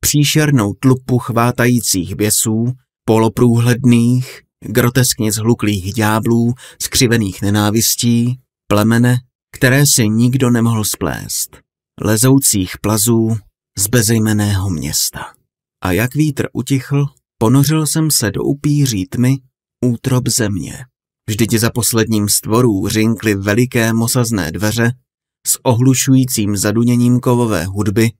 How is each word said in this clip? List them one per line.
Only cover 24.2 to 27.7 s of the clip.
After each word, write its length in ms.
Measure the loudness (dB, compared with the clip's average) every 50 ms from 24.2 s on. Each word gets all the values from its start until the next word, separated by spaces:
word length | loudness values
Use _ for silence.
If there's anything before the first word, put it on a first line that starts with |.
| -2 0 -2 -2 -4 -4 -6
dveře 400 | -4 -4 -2 0 0 0 -2 -2 _ _ _ _ _ _ _ _ _ _
s 180 | -6 -6 -2 _
ohlušujícím 920 | -2 0 2 2 2 2 2 2 2 4 2 2 0 -2 -4 -2 -2 -2
zaduněním 640 | -2 -2 0 0 2 2 2 2 2 2 2 2 2
kovové 440 | 2 0 0 2 0 0 0 -2 -4
hudby 460 | -4